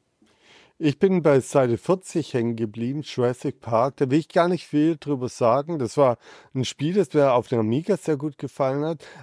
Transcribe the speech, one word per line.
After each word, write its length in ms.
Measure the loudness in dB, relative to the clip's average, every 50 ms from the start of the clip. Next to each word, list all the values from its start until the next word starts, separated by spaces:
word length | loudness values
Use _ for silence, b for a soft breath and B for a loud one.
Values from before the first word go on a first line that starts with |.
| _ _ _ _ b b b b b b b b b b b b
Ich 200 | -2 -2 0 2
bin 220 | 2 2 2 4
bei 180 | 4 4 4 4
Seite 360 | 2 2 2 2 2 2 0
vierzig 580 | -2 0 0 -2 -2 -2 -6 -6 -6 -4 -4 -2
hängen 200 | -2 -2 -2 -2
geblieben, 480 | -4 -6 -6 -6 -6 -6 -6 -6 -6
Jurassic 580 | -8 -8 -4 -2 -2 -2 -2 -4 -6 -8 -8 _
Park. 360 | -6 -2 0 2 2 0 0
Da 120 | -2 -2 0
will 80 | 0 0
ich 80 | 0 0
gar 180 | 0 2 2
nicht 180 | 2 0 -4 -4
viel 320 | -4 0 0 2 0 0
drüber 320 | -2 -4 -6 -4 -4 -4 -6
sagen. 520 | -4 0 2 2 2 2 0 -4 -4 -4
Das 160 | -4 -2 2
war 220 | 2 4 4 2 0 B B B B B B B
ein 100 | -4 -4
Spiel, 300 | -4 -4 -4 -4 -2 0
das 180 | 0 0 0
mir 200 | 2 2 4 4
auf 160 | 4 2 0 0
dem 100 | -2 0
Amiga 380 | 0 0 -2 -2 -2 -2 -4
sehr 200 | -4 -2 -4 -4
gut 220 | -4 -4 -8 -10 -10
gefallen 460 | -12 -10 -4 -2 -2 -2 -2 -2 -4
hat. 200 | -4 -6 -8 B B B B